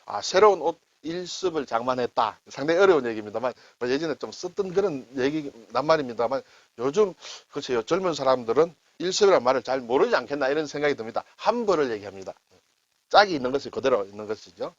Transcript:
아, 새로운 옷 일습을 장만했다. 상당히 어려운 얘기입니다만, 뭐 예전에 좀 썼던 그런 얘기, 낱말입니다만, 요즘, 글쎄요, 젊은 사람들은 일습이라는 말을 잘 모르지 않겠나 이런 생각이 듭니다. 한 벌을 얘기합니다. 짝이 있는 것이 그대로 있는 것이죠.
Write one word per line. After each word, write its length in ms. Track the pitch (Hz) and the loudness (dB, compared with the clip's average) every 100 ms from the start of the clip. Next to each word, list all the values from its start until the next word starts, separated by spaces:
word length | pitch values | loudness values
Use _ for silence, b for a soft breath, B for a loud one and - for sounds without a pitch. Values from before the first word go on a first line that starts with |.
| b | b
아, 160 | 104 | -8
새로운 400 | - 185 214 180 | 0 6 6 6
옷 180 | 151 165 _ _ | -2 -6 _ _
일습을 640 | 151 175 175 - 185 160 123 | -10 -8 -8 -6 -4 -4 -4
장만했다. 760 | 113 123 127 120 - 113 - - | -4 -2 -2 -2 0 -2 -2 -14
상당히 320 | 135 147 170 | -6 0 4
어려운 260 | 196 160 120 | 6 6 2
얘기입니다만, 480 | 110 104 110 123 - b b | -4 -6 -4 -4 -6 b b
뭐 100 | 123 | -2
예전에 260 | 139 165 127 | -2 -2 -6
좀 160 | 113 | -8
썼던 420 | - 180 190 190 | -10 -10 -6 -4
그런 320 | 175 196 139 117 135 | 0 0 -2 -8 -2
얘기, 340 | 131 156 143 117 101 | 0 -2 -8 -14 -6
낱말입니다만, 720 | 123 147 160 127 113 117 131 - b b - | -2 2 2 0 -4 -2 -4 -8 b b -6
요즘, 340 | 127 170 202 160 B B B | -2 2 0 -2 B B B
글쎄요, 320 | 143 139 120 | -10 -4 -2
젊은 300 | - 175 185 | 0 -2 -2
사람들은 600 | 139 135 131 113 120 170 - _ - | 0 2 0 2 2 2 0 _ -8
일습이라는 440 | 175 180 196 160 | -4 2 4 6
말을 200 | 123 131 | 4 0
잘 160 | 123 135 | 0 -4
모르지 340 | 117 131 240 196 | 0 2 4 2
않겠나 340 | - 143 131 | -2 -2 -2
이런 160 | 151 147 | -2 -4
생각이 280 | 147 147 131 | -2 -2 -2
듭니다. 280 | 113 110 - b | -6 -8 -10 b
한 300 | 190 240 208 | -2 0 2
벌을 260 | 165 135 | 2 2
얘기합니다. 420 | 107 101 98 92 - _ _ _ _ _ _ - | -2 -8 -14 -14 -16 _ _ _ _ _ _ 2
짝이 240 | 185 202 151 | 4 4 2
있는 160 | 123 | -2
것이 180 | 139 120 | -2 -4
그대로 360 | 110 127 117 98 | -2 2 2 -2
있는 220 | 101 107 | -8 -8
것이죠. 460 | 107 - 87 147 | -8 -10 -10 -10